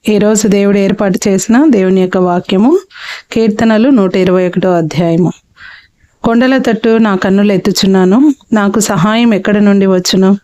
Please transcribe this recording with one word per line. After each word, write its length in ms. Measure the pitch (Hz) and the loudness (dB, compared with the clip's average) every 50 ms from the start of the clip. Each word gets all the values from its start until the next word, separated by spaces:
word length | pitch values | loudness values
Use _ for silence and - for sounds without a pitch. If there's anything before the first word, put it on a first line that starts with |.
| _ - | _ 0
ఈరోజు 380 | 214 202 202 208 220 196 226 214 | 0 0 2 0 0 0 0 0
దేవుడు 300 | 196 202 202 202 202 202 | 0 2 2 0 0 0
ఏర్పాటు 420 | 196 190 196 - 214 196 185 - - 208 | 0 -2 -2 -2 -2 -2 -2 -2 -2 -2
చేసిన 360 | 190 190 - - 220 254 302 320 | -2 -2 -2 0 0 2 2 2
దేవుని 320 | 240 196 185 185 190 190 | 2 2 2 0 0 0
యొక్క 160 | 185 185 190 | 0 0 0
వాక్యము, 600 | 185 180 180 175 180 180 - 196 185 214 262 339 392 - _ - - - - - - - _ | -2 0 0 -2 -4 -4 -2 -2 0 2 2 0 0 -4 _ -20 -20 -18 -16 -18 -18 -18 _
కీర్తనలు 560 | - 226 226 220 208 214 233 226 220 214 226 285 | -4 -2 0 0 0 0 0 0 2 2 2 2
నూట 280 | 285 220 190 185 180 | 2 2 0 0 0
ఇరవై 300 | 190 185 185 180 185 180 | 0 0 0 0 0 0
ఒకటో 260 | 180 175 185 175 185 | -2 -2 -2 -2 0
అధ్యాయము. 600 | 175 170 160 156 - - 175 165 165 170 175 165 - _ _ _ _ _ - - - - _ _ _ _ _ _ _ _ - | 0 -2 -2 -2 -2 -2 -2 0 0 0 -2 -2 -4 _ _ _ _ _ -20 -20 -20 -20 _ _ _ _ _ _ _ _ -4
"కొండల 320 | 233 226 233 262 254 269 | -2 0 0 0 2 0
తట్టు 320 | 262 262 247 220 220 - 226 | 0 0 -2 -2 -2 0 0
నా 280 | 226 226 226 214 196 | 2 2 2 0 0
కన్నులు 360 | 190 - 196 190 196 202 208 | -2 0 0 0 0 0 0
ఎత్తుచున్నాను, 840 | 202 180 - 214 180 - 208 190 190 190 185 185 196 247 294 302 269 _ _ _ | 0 0 -2 -2 -2 0 0 0 2 2 2 2 2 4 2 2 0 _ _ _
నాకు 280 | 226 214 202 202 202 226 | -2 0 0 0 -2 -2
సహాయం 540 | 196 - 208 165 165 214 220 233 240 233 214 | -2 -2 -2 -2 -2 0 0 0 0 0 0
ఎక్కడ 240 | 190 202 214 202 208 | 0 -2 -2 0 2
నుండి 280 | 208 202 202 202 190 | 2 2 2 2 2
వచ్చును? 520 | 190 185 185 185 - - 185 190 190 202 202 | 2 0 0 0 0 0 2 2 2 0 -2